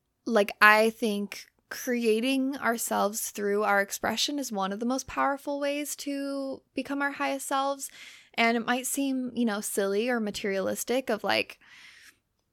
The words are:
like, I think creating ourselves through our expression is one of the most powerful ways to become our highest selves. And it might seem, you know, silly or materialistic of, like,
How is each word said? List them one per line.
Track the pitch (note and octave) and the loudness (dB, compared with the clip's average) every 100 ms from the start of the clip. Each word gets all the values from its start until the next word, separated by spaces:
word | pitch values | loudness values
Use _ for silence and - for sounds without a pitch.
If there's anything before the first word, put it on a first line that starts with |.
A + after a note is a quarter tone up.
| _ _ | _ _
like, | - A3 G#3 - | 2 4 4 6
I | G#3+ G#3+ A3+ | 8 8 6
think | A3+ A3+ G3+ G3+ - - _ - | 2 -2 -2 -6 -10 -18 _ -16
creating | - - A#3+ A#3 G#3+ B3+ C4+ C4 C#4+ | -8 -2 0 2 2 2 0 0 -2
ourselves | A3+ A#3 - G#3 G3+ A3+ - | -2 0 0 2 0 -2 -8
through | - G3+ G3+ | -4 0 2
our | G#3 G3+ | 4 2
expression | G3+ - - A3 - D4 | 2 -2 -2 0 0 -2
is | B3 | -4
one | G#3 F#3+ | -2 -2
of | G3+ | -2
the | A#3+ | -2
most | C4 - | -2 -4
powerful | - C4+ C#4 - C#4+ | 0 0 0 -4 -4
ways | C#4+ C#4+ D4 - | -2 -2 -6 -8
to | - C#4 C#4 C#4 C4+ C4+ _ | -6 -6 -4 -6 -6 -8 _
become | - C4 C#4+ | -8 -4 -2
our | C#4+ | -4
highest | C#4 C#4 C#4 - | -2 -4 -4 -2
selves. | C4+ C#4 C#4 - - - - - | -2 -2 -4 -8 -14 -20 -20 -8
And | - A#3 A#3+ | 0 2 2
it | A3+ | 0
might | B3 B3+ | -2 -2
seem, | - C#4 C4 B3+ | -2 -2 -2 -4
you | - | 0
know, | A#3 G#3 | 0 0
silly | - - G3 G3+ A#3+ | -2 -2 0 0 0
or | A#3+ | 0
materialistic | G#3 G3+ G#3 F#3+ G3+ G#3 - B3 C4 | -2 -4 -2 -2 -2 -4 -2 -2 0
of, | G#3+ | -2
like, | G3 A3 - - - - - - - _ _ _ _ | 2 0 0 -8 -20 -20 -20 -20 -20 _ _ _ _